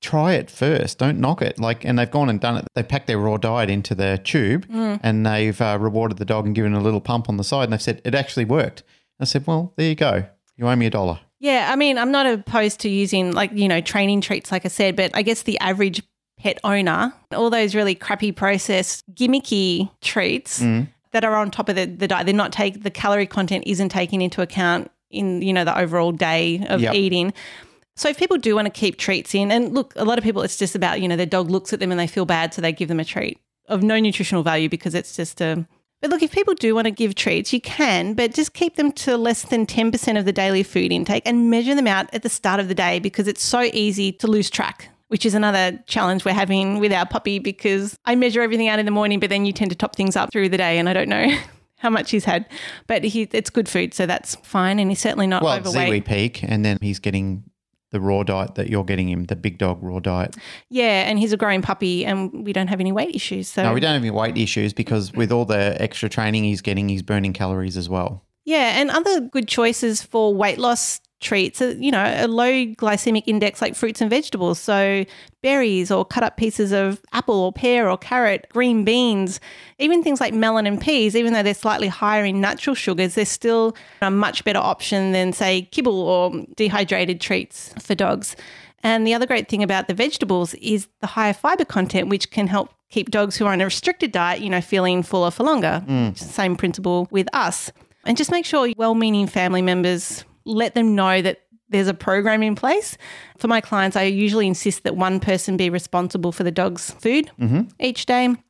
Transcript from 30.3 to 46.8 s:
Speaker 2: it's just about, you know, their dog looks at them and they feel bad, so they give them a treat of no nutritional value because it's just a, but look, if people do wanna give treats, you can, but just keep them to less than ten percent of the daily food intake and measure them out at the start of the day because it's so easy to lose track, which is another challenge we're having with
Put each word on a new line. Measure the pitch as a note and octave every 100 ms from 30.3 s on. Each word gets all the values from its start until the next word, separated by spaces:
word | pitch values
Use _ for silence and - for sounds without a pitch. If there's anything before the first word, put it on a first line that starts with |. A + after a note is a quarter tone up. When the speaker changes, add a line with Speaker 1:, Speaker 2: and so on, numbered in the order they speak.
| G3
Speaker 2:
it's | F#3 -
just | G3 G3
about, | F3+ E3+
you | F3+
know, | E3+
their | F3
dog | F#3 E3+
looks | F#3 -
at | G3
them | F#3+
and | F3+
they | E3+
feel | G3+ F3
bad, | E3 E3
so | E3+
they | E3
give | D#3 E3
them | E3
a | D3+
treat | - - - _ _ -
of | G#3
no | G#3+ A3
nutritional | G#3+ - F#3 F3+
value | D#3+ D#3+ D#3
because | D#3+ F3+ E3+
it's | - -
just | E3 -
a, | E3 D#3+ E3 _ _ -
but | D4+
look, | D#4+
if | D#4+
people | G4 G4+ F#4+
do | A3+
wanna | A3 A3+
give | G3+ A3
treats, | G3 G#3 - G#3
you | B3
can, | - - C#4+ F3+ F3+ A3
but | A#3+
just | C#4 D4+
keep | - E4+ -
them | D4
to | - - A#3+
less | A3+ A3+
than | - A#3 A3
ten | - A3+
percent | A#3 - G#3+
of | G3
the |
daily | G3 F#3+ F#3+
food | G3 F#3 F3+
intake | F3 E3+ G#3 A#3
and | A#3+ A#3
measure | A#3 A#3+ C#4
them | A#3+
out | G3 -
at | A3+
the | A3+
start | - G3 G3
of | F#3
the | F#3+
day | F3+ F3
because | G3 - G3+
it's | -
so | - B3 A#3+
easy | A3 G#3 G3 G3
to | F#3+ A3
lose | G#3+ G3
track, | - - - - _ -
which | A3 A3+
is | G#3
another | G#3+ G3 F3+ - -
challenge | A3+ F3+ F#3 G3
we're |
having | G3+ F#3+ F#3+ G3
with | G#3